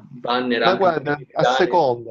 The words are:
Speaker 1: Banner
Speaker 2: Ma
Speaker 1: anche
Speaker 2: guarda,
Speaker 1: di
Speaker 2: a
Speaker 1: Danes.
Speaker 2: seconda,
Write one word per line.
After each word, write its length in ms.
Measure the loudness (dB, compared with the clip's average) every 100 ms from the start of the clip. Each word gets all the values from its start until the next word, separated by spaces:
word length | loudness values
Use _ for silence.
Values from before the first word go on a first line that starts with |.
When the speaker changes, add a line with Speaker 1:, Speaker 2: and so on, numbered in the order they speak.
| -14
Speaker 1:
Banner 480 | -10 -4 -2 0 0
Speaker 2:
Ma 80 | 2
Speaker 1:
anche 120 | 2
Speaker 2:
guarda, 360 | 2 0 -2
Speaker 1:
di 140 | -6 -6
Speaker 2:
a 100 | 0
Speaker 1:
Danes. 160 | 2 2
Speaker 2:
seconda, 520 | 2 2 2 -2 -8